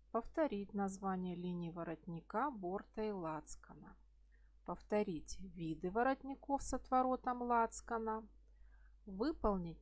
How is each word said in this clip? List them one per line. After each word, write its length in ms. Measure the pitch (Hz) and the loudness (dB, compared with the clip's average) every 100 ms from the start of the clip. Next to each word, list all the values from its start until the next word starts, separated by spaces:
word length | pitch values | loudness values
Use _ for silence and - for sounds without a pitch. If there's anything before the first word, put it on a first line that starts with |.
| - | -4
повторить 640 | 220 - - 302 202 202 | -2 0 2 2 2 -2
название 640 | 202 196 190 196 185 180 175 | 0 0 0 0 0 0 -2
линий 360 | 175 175 170 | -2 -2 -2
воротника, 800 | 170 165 160 - 165 - 208 285 | -4 -4 -6 -6 -8 -2 0 0
борта 540 | 233 180 196 - - | 0 -2 -4 -4 -4
и 80 | 214 | -2
лацкана, 880 | 202 160 156 - - - 160 180 185 - - - - - - | -2 -2 -4 -6 -10 -12 -18 -18 -20 -20 -20 -20 -20 -20 -14
повторить 760 | - 175 - 208 208 156 - - | -8 -8 0 2 2 -2 -6 -8
виды 520 | 185 175 160 156 180 | -8 -6 -4 -2 0
воротников 720 | 202 247 262 269 269 - 277 | 4 4 2 -2 -10 -2 0
с 100 | - | 0
отворотом 680 | 254 - 254 254 254 - 247 | -4 2 4 6 2 0 -2
лацкана, 840 | 247 233 226 - - 233 220 220 220 - - - - - - - - | 2 4 4 0 -4 -2 0 -2 -6 -16 -20 -20 -20 -20 -20 -18 -12
выполнить 760 | 190 269 330 220 196 170 160 | -2 0 2 2 2 0 -8